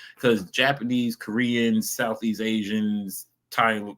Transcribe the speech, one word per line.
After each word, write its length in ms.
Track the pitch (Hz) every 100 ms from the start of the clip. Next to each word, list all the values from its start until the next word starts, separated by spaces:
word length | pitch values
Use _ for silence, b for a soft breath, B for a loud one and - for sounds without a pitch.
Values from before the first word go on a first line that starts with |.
| B -
cause 320 | 123 113 90
Japanese, 640 | - 131 143 120 123 120 113
Koreans, 760 | - 110 120 120 117 110 104
Southeast 500 | - 117 110 113 104
Asians, 880 | 110 110 101 107 107 104 98 - - _ _
Thai-, 440 | - 117 110 104